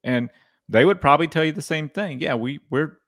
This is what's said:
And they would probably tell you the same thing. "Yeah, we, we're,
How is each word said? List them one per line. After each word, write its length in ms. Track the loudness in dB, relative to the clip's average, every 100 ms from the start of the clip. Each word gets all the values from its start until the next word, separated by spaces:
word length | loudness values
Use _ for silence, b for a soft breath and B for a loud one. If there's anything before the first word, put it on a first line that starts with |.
And 280 | -4 -4 -4 b b b 0
they 160 | 4
would 160 | 4 4
probably 280 | 4 4 2
tell 160 | 0
you 80 | -2
the 80 | -4
same 280 | -6 -6 -6
thing. 320 | -8 -8 -6
"Yeah, 140 | -4
we, 260 | -4 -4 -8 -6
we're, 280 | -4 -4 -8